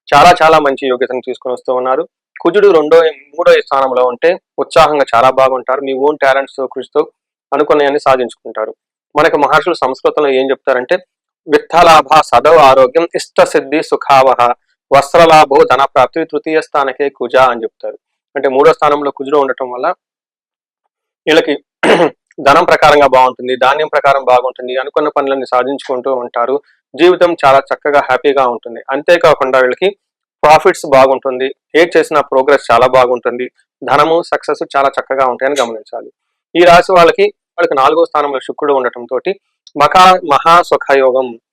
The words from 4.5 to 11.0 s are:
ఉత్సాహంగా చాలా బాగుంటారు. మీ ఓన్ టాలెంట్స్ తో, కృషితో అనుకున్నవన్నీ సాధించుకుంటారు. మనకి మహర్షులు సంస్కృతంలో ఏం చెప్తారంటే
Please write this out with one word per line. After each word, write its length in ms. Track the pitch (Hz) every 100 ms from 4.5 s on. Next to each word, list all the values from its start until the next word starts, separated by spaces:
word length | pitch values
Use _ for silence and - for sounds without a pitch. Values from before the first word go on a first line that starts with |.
| -
ఉత్సాహంగా 460 | 139 165 151 151 135 117
చాలా 140 | 127
బాగుంటారు. 520 | 127 131 131 123 135
మీ 120 | 135
ఓన్ 240 | 131 143 151
టాలెంట్స్ 340 | 135 135 135 -
తో, 120 | 127
కృషితో 440 | 131 120 147 160 _ _ _ _
అనుకున్నవన్నీ 460 | 143 151 151 143 139
సాధించుకుంటారు. 760 | 139 131 120 - 120 110 110 - _ _ _ -
మనకి 200 | 156 151
మహర్షులు 360 | 139 151 175
సంస్కృతంలో 560 | 160 131 131 160 151 143
ఏం 200 | 131 135
చెప్తారంటే 460 | 127 - 123 123 180